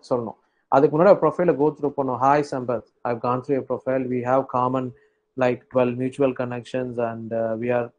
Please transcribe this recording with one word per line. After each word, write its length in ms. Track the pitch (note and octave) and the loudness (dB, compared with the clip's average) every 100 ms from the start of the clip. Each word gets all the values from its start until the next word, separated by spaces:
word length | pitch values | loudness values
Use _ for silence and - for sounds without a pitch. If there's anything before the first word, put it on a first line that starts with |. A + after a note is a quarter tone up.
சொல்லணும். 360 | - B2+ A2 - _ _ - | -4 -4 -4 -12 _ _ 0
அதுக்கு 220 | C3+ D3 D3+ | 4 4 6
முன்னாடி 180 | G3 | 6
ஒரு 80 | F3+ D#3 | 6 4
profile-அ 300 | D3+ F3+ C3+ | 2 0 2
go 40 | D3 D3+ | 0 0
through 180 | C#3+ C#3+ | -4 -2
பண்ணும். 220 | C3 A#2+ | -4 0
"Hi 180 | C3+ D3 D3 | 2 2 0
சம்பத், 360 | C3+ B2 A#2 - _ A#2+ | -6 -4 -6 -6 _ -6
I've 140 | A#2 A#2+ | -4 -2
gone 160 | B2+ | -2
through 160 | B2 C3+ | -2 -4
your 100 | B2+ | -4
profile. 300 | B2 - C3 B2+ | -6 -4 -4 -2
We 120 | B2 A#2+ | -4 0
have 100 | C3 C3 | 0 0
common, 320 | B2+ B2+ C3 B2+ A#2+ _ _ _ - | 0 0 -2 -6 -10 _ _ _ -2
like, 220 | B2+ B2 _ | 0 0 _
twelve 200 | C3 B2 A#2+ | 0 0 0
mutual 360 | B2+ B2+ C#3 | -4 0 0
connections 600 | B2+ B2 B2 A#2 C3 B2+ A#2 A#2 | 0 -6 -6 -6 -6 -4 -4 -4
and, 200 | A2+ A2+ | -4 -6
uh, 200 | A2+ A2+ A2 | -4 -2 -2
we 140 | A#2+ | -2
are 140 | B2 A#2 | -2 -2